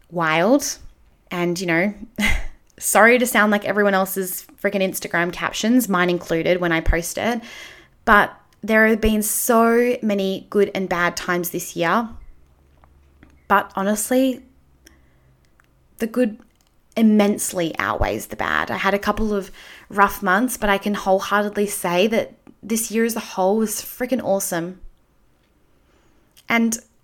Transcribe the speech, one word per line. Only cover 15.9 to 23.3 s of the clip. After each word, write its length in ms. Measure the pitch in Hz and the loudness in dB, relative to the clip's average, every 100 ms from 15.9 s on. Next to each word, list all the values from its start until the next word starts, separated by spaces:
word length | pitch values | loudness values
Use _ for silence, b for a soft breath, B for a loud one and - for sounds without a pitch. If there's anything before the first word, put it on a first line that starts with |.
| _ | _
the 80 | |
good 320 | 226 240 233 - - _ _ _ _ | -4 0 -2 -2 -18 _ _ _ _
immensely 800 | - 220 214 202 202 - 185 165 - | 2 4 6 4 0 -4 -2 -4 -2
outweighs 480 | 98 95 98 107 - | -4 -2 -2 -2 -8
the 80 | |
bad. 340 | 107 90 76 80 | -6 -2 0 -2
I 80 | 180 | -2
had 160 | 190 | 0
a 60 | 202 | 0
couple 340 | 208 214 214 | -2 -2 -2
of 160 | 208 185 B B B B | -2 -6 B B B B
rough 320 | 202 196 202 | 2 2 2
months, 360 | 190 190 247 - | 0 2 0 0
but 120 | 208 | 0
I 80 | 196 | 0
can 160 | 208 | 0
wholeheartedly 760 | 202 196 190 - 202 208 202 208 | -2 0 0 2 0 0 -2 -4
say 380 | - 180 175 214 | -4 -2 2 2
that 260 | 220 - - - _ | 0 -2 -12 -20 _
this 300 | 202 220 - | -6 -4 -2
year 120 | 220 | -2
as 120 | 233 | -2
a 40 | 226 | -4
whole 380 | - | -8